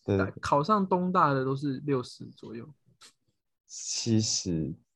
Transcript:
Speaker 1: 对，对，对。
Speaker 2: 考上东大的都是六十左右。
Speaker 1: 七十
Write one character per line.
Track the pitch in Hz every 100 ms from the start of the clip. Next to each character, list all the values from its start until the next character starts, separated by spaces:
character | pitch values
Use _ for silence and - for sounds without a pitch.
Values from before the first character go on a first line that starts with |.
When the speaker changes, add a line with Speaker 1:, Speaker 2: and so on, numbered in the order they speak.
Speaker 1:
对， | - 98
对， | 95
对。 | -
Speaker 2:
考 | - 143
上 | 156 214 190
东 | 185 180
大 | 180 156
的 | 135
都 | 131
是 | 139 143 131
六 | 143 135
十 | 123 - 120
左 | - - 117
右。 | 156 143 _ _ - _ _ _ _ _ _
Speaker 1:
七 | - - - 117 110
十 | 110 - 95 82 71 - _